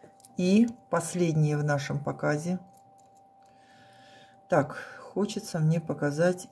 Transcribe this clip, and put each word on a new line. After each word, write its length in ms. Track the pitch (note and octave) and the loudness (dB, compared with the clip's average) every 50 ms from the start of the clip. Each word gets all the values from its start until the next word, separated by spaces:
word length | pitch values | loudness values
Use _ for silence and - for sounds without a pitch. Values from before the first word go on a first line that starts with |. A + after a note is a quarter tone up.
| - - _ _ - - - - | -20 -20 _ _ -20 -14 -4 0
И 320 | F3+ F3+ G3 G#3+ A#3+ A#3 - - - - | 2 4 6 6 6 4 0 -10 -8 -4
последние 680 | - E3+ E3 - - F3+ F3 E3 D3+ D#3 D3+ D3 D3+ D3 | -2 -2 -2 -2 -2 0 0 2 2 2 2 2 2 0
в 80 | D3 | 0
нашем 340 | D3 C#3+ C#3 - - C#3+ C#3+ | 0 0 -2 -2 -4 -6 -4
показе. 580 | - C#3+ C#3 - - D3 D3+ D3+ D#3+ E3+ F3+ F3+ - - - - _ _ _ _ _ _ _ _ _ _ _ _ _ _ _ _ _ _ - - - - - - - - - - - - - - _ - | -4 -6 -6 -4 -2 -2 -2 -2 -2 -4 -4 -4 -6 -12 -20 -20 _ _ _ _ _ _ _ _ _ _ _ _ _ _ _ _ _ _ -20 -20 -20 -20 -20 -20 -20 -20 -20 -20 -20 -20 -20 -16 _ 0
Так, 300 | F3+ D3+ C#3 C#3 - - - - - - | 2 2 2 2 -2 -12 -12 -14 -16 -18
хочется 580 | - - - F#3 G3+ G3+ - G3+ G3 - - E3+ | -16 -8 -4 -4 -2 -2 -4 -8 -8 -6 -2 0
мне 220 | D#3 D#3 E3 E3+ | 2 2 2 2
показать 680 | - - D3+ C3+ C#3+ D3 C#3+ D#3 E3+ F3+ F3+ F3+ - - | 0 -4 -6 -2 -2 -2 0 2 2 2 2 0 -6 -14